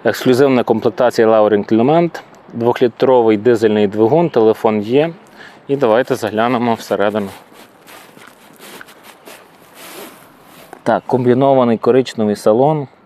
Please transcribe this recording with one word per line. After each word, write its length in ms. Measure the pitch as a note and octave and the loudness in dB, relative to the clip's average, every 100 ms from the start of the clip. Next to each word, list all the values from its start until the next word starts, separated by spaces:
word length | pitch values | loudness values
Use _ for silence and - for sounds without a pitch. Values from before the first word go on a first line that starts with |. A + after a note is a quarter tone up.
Ексклюзивна 580 | - G#2 C3 B2 C#3 B2+ | -4 -2 0 2 2 2
комплектація 640 | A2 A2+ A#2 - B2 A2 A2 | 0 -2 -2 0 0 2 2
Laurent 440 | A2 G#2+ G#2 G2+ | 4 4 2 0
Element, 480 | A2 B2 D#3+ E3+ - - - - | 0 2 2 0 -4 -18 -20 -16
двохлітровий 840 | A#2+ A#2 A#2+ B2 - B2+ B2+ A2+ G#2+ | -4 -2 0 -2 0 2 4 2 2
дизельний 500 | A2 A#2 A2 G#2+ G#2 | 2 2 2 2 0
двигун, 440 | G#2 A2+ D3+ E3+ | 0 0 2 0
телефон 500 | B2+ A2 G#2+ A2+ G#2+ | 2 2 2 0 -2
є. 320 | G#2 C3 D#3+ E3+ - - - - - | -2 -2 -2 -6 -20 -20 -20 -18 -8
І 80 | C#3 | -2
давайте 380 | C3 A2 C3 | 2 2 0
заглянемо 600 | B2+ A2 G#2+ A#2 B2+ A#2+ | -4 -4 -2 -2 0 -2
всередину. 540 | A2+ - G2+ G2+ G#2+ G2 F2+ - - - _ - - - - - - - - - - - - - - - - - _ _ - - - - - - - - - - - | -4 -4 -4 -2 -4 -6 -12 -20 -20 -20 _ -20 -20 -20 -20 -20 -20 -20 -20 -20 -20 -20 -20 -20 -20 -20 -20 -20 _ _ -20 -20 -18 -20 -20 -20 -20 -20 -20 -20 -12
Так, 200 | - G#2 - | -4 -4 -2
комбінований 720 | B2 B2 B2 C#3 C3+ A#2+ A2 | -2 0 0 2 2 2 0
коричневий 580 | - B2+ B2+ - G#2+ G2+ | 0 0 -2 -4 -4 -2
салон 520 | - A2 C#3 D#3 C3+ _ | 0 2 2 -2 -6 _